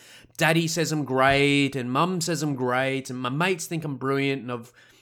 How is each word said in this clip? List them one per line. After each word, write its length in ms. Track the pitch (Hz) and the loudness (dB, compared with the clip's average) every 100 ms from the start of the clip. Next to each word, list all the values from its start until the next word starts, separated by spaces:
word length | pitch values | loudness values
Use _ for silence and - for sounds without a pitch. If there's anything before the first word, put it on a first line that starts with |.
| - - - - | -20 -20 -20 -2
daddy 280 | 160 165 165 | 2 2 0
says 240 | 170 143 | -2 -2
I'm 140 | 156 | -2
great, 720 | 131 131 135 139 143 143 139 139 | 0 4 4 6 4 4 2 -2
and 160 | 123 | -2
mum 300 | 135 175 180 | 0 0 0
says 200 | 165 156 | -2 -2
I'm 120 | 151 | -2
great, 560 | 127 127 123 135 135 131 | -2 0 0 0 -2 -6
and 80 | 127 | -6
my 100 | 127 | -4
mates 380 | 143 185 180 - | -2 0 -2 -4
think 180 | 165 | -6
I'm 120 | 151 131 | -6 -4
brilliant, 440 | 131 139 139 139 | -2 0 0 -2
and 100 | 120 | -4
I've, 220 | 120 117 _ - _ | -10 -10 _ -20 _